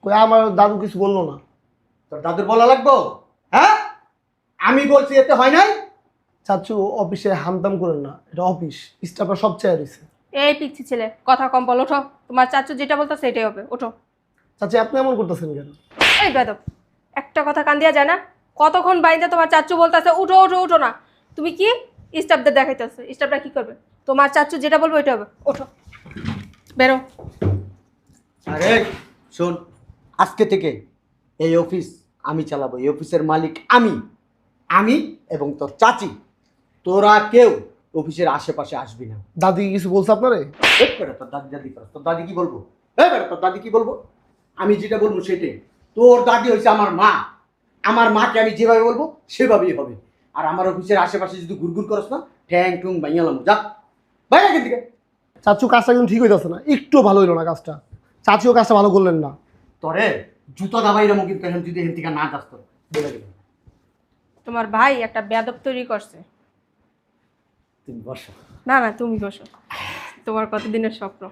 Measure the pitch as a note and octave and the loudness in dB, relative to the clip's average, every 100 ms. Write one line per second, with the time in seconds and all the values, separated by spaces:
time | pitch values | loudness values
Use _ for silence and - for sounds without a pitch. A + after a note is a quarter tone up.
0 | G3 G#3 A3 A3+ A3 F#3 G#3 G#3 G3+ F#3 | 2 4 6 6 4 4 2 2 -6 -2
1 | G3 G3 D#3+ C#3 _ _ _ _ _ _ | -2 0 -4 -8 _ _ _ _ _ _
2 | _ D3+ E3 E3+ - A#3 A#3+ C4 B3+ C4+ | _ -10 -6 -4 0 4 6 6 4 2
3 | - - _ _ _ B3+ F4+ G#4+ G#4 - | 2 -10 _ _ _ 4 4 4 -2 -16
4 | _ _ _ _ _ _ F#3+ C4 C#4+ C#4 | _ _ _ _ _ _ 0 0 4 4
5 | C#4 C4+ C4 C4 B3+ D#4 G#4 G#4 - _ | 4 2 4 4 4 6 4 2 -8 _
6 | _ _ _ _ _ G3 F#3+ A3 G3 A3+ | _ _ _ _ _ -4 -4 -4 -4 -4
7 | F#3 F#3+ G#3 F3+ D3+ F#3 F#3 F#3+ F3 D3+ | -4 -4 -4 -4 -4 -4 -4 -4 -4 -4
8 | C#3 C#3+ _ D#3 F3+ F3 E3 - - _ | -8 -16 _ -4 -4 -2 -8 -12 -20 _
9 | E3+ - F#3+ G3 G#3+ F3+ - E3 C#3+ - | -16 -8 -6 -2 -2 -2 -2 -2 -4 -16
10 | _ _ _ C#4 C#4+ D4 D4 - B3+ A#3+ | _ _ _ -2 0 0 -6 -12 -10 -6
11 | A3 - - C4 C4 B3+ B3 B3 C4 C#4+ | -8 -8 0 0 2 -2 0 0 0 -2
12 | C4+ _ _ B3 B3+ C#4 C4+ C#4 C#4 D4 | -4 _ _ 0 2 0 -4 -8 -4 -2
13 | D4 D4+ B3+ A#3 A3 G#3+ - B3 A#3+ A3+ | -2 -4 -4 -2 -4 -6 -12 -10 -10 -12
14 | _ _ _ _ _ _ G3+ A3+ A3+ C4+ | _ _ _ _ _ _ -2 0 0 0
15 | C4+ A#3+ F#3+ F3 D#3+ C#3+ C#3+ - _ - | 0 -2 -4 -6 -8 -12 -14 -20 _ -2
16 | - - G4+ C4 A#3+ G#3 - - _ _ | 0 2 0 0 -2 -6 -14 -20 _ _
17 | _ - C#4 - D4 D4 D4 D4 D#4+ D4 | _ -14 -6 -4 -2 -2 0 2 2 2
18 | C#4+ F4+ - _ _ - D4+ F4 F4 F4+ | 2 0 -4 _ _ 0 2 2 0 2
19 | E4 D#4+ F4 F4 D#4+ E4 D#4 F4 E4 E4+ | 4 2 0 0 2 2 2 2 4 4
20 | E4 E4 F#4+ F#4 F#4+ F#4 F#4 E4+ B3+ A3+ | 2 0 4 6 6 4 2 2 2 -6
21 | _ _ _ - D#4+ E4+ G4+ A#4+ - _ | _ _ _ -10 -8 -2 0 0 -6 _
22 | - - - D#4 B3 B3 C4+ C4+ A#3 - | -12 -8 0 2 4 2 0 -2 -8 -12
23 | A#3+ C4+ C#4 C#4+ C#4+ C#4 A3 - _ _ | -20 -8 -4 -4 -6 -8 -10 -14 _ _
24 | - C4+ C#4 C#4 D4 D#4+ C#4+ D4+ D#4+ D#4 | -4 2 2 2 0 -2 0 2 2 0
25 | C#4+ A#3+ G#3 _ - C#4 C4+ _ - - | 0 -2 -6 _ -6 -6 -10 _ -20 -20
26 | - - - - - _ _ - B3+ C4 | -20 -14 -10 -10 -14 _ _ -6 -4 -4
27 | C4 _ - - G2 G2 - _ _ _ | -6 _ -20 -8 -6 -6 -8 _ _ _
28 | _ _ _ _ - D#3 F3+ A3+ - - | _ _ _ _ -10 -4 0 0 -2 -10
29 | - _ _ - F3 E3+ - _ _ - | -20 _ _ -6 -6 -6 -14 _ _ -20
30 | _ - F#3 - G3+ F#3+ D#3+ A2 - _ | _ -2 -2 0 0 0 -4 -8 -16 _
31 | _ _ _ _ E3 E3 E3+ F#3 - - | _ _ _ _ 0 0 0 -6 -8 -16
32 | _ _ C3+ D#3 D3+ D3 C3 B2 C3 D3 | _ _ -8 -8 -6 -6 -6 -4 -4 -4
33 | D#3 E3+ D#3+ D#3+ D#3+ - _ B3 A3+ C#3+ | -4 -4 0 -2 -2 -8 _ 2 2 -2
34 | - _ _ _ _ _ _ F3+ G#3+ C#4+ | -10 _ _ _ _ _ _ 2 4 0
35 | - - _ D#3+ C#3+ C#3+ C#3+ - A3+ A#3 | -2 -12 _ -8 -8 -8 -10 2 2 2
36 | G3 - _ _ _ _ _ _ - F#3 | -6 -12 _ _ _ _ _ _ -2 2
37 | G#3 G#3 G#3 A#3 A#3 - - _ _ D#3+ | 6 4 4 4 4 4 -10 _ _ -10
38 | D#3 D3+ E3+ C#3+ - C#3+ C#3+ C3+ B2+ A2+ | -8 -4 -2 -2 -6 -10 -8 -12 -14 -16
39 | A#2+ G#2+ - - F#3 F3+ G3+ G3 F3+ F#3+ | -16 -16 -16 -2 0 0 -2 -4 -2 -2
40 | F#3+ G3+ B3+ G#3+ D3 - - - - - | 2 0 2 -2 -4 -2 0 4 2 0
41 | F#3+ - B2+ C#3+ C#3 C#3 C3 - A2 D3 | -10 -10 -12 -14 -12 -16 -16 -20 -20 -12
42 | C#3 E3+ E3+ F3 E3 - - _ _ - | -6 -6 -6 -6 -6 -8 -20 _ _ 2
43 | F4 A#3 - F3 F#3 F#3+ A3+ G#3+ G#3+ - | 2 2 -6 -4 -4 -4 -4 -2 -2 -8
44 | - _ _ _ _ - G3 G3+ F#3 G#3+ | -14 _ _ _ _ -6 -2 -2 -2 -2
45 | G#3 F#3 F#3 F3 D#3 G#2 _ _ _ - | -2 -4 -6 -6 -6 -10 _ _ _ 4
46 | A#3+ A#3+ A#3+ A#3 A#3+ G#3+ A#3 G#3+ G#3 E3+ | 6 6 4 0 2 2 2 2 0 2
47 | G#3 F#3+ - - _ _ _ _ G3 A#3 | 2 2 -6 -16 _ _ _ _ -2 2
48 | A3+ G#3+ A#3+ A3 A3 E3+ A3+ A3+ A3+ A#3 | 2 2 0 0 0 0 4 4 4 -2
49 | D#4 - _ - B3+ G#3+ F3+ E3+ B2+ A2 | -6 -10 _ -2 2 2 2 -4 -8 -14
50 | _ _ _ D3 D#3 E3+ F#3 F#3 F3+ G3+ | _ _ _ -8 -6 -2 -4 -4 -2 0
51 | F3+ G3 F#3 F#3 E3+ C#3 E3+ E3 G3+ G#3 | 0 -2 -8 -12 -14 -8 -8 -6 -6 -6
52 | - C#4 - _ _ F3 F3+ F3 F#3 F3+ | -6 -10 -12 _ _ 0 0 -2 -6 -6
53 | D3 E3 E3 C3+ - G#3+ - - _ _ | -4 -2 -2 -2 0 0 -2 -16 _ _
54 | _ _ _ D#4 G4 D#4+ A#3+ - - _ | _ _ _ 4 6 2 -2 -8 -8 _
55 | _ _ _ _ - G3+ B3 A#3+ A#3 B3 | _ _ _ _ 0 2 4 2 4 2
56 | A#3 A3+ A#3 G3 E3 E3+ D4+ C4+ - C#4+ | 2 2 4 4 0 -8 -2 -2 2 4
57 | G#3 G3 F#3+ E3 E3 D#3+ - D3 _ - | 6 4 4 2 -2 -8 -10 -18 _ -20
58 | _ _ - G#3 B3 A#3+ A3+ G#3+ G3+ G3 | _ _ 2 2 4 4 6 4 6 4
59 | F#3 E3 C#3+ C#3+ _ _ _ _ D#3+ E3 | 2 0 -4 -10 _ _ _ _ -8 -2
60 | G#3+ - - _ _ - F#3+ A3+ G#3+ G#3 | -2 -4 -12 _ _ -12 -6 -2 0 2
61 | G#3 G3+ F#3 F#3+ F3 F3 E3 F3 E3 E3 | 2 2 -2 -6 -6 -8 -8 -8 -8 -6
62 | D#3+ D3+ D3 C#3 - A#2+ _ _ _ - | -8 -6 -6 -8 -16 -20 _ _ _ -8
63 | D3 - G2+ _ _ _ _ _ _ _ | -8 -10 -20 _ _ _ _ _ _ _
64 | _ _ _ _ - A#3 A3 A3 B3+ C4+ | _ _ _ _ -10 -8 -4 2 2 2
65 | A3+ A3+ G3+ A3+ A3+ B3 C#4 B3+ B3 G#3+ | -4 -8 -4 -4 -4 -8 -8 -8 -8 -8
66 | - E3 F3 _ _ _ _ _ _ _ | -10 -20 -20 _ _ _ _ _ _ _
67 | _ _ _ _ _ _ _ _ - A#2+ | _ _ _ _ _ _ _ _ -20 -20
68 | G#2+ C3 - - _ - - C4 A#3 A3+ | -16 -18 -18 -20 _ -18 -2 0 0 -2
69 | A#3+ A3 G3+ - - _ _ - - - | -6 -6 -8 -12 -20 _ _ -16 -14 -14
70 | - - - A3 A3 G#3+ A3 A3 A3 A3 | -18 -16 -8 -6 -4 -6 -4 -4 -4 -6
71 | G3 - F#3+ | -16 -16 -20